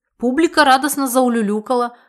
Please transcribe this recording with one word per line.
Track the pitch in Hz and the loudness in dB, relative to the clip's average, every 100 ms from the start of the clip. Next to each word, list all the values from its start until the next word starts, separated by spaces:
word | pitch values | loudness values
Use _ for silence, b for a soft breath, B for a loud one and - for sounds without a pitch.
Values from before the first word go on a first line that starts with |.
| _ - | _ -6
Публика | 240 269 330 330 | -4 0 0 2
радостно | 277 262 285 285 269 | 4 4 0 -4 -2
заулюлюкала, | 254 254 233 202 214 214 247 240 240 | 0 0 0 -2 -4 -2 -4 -4 -8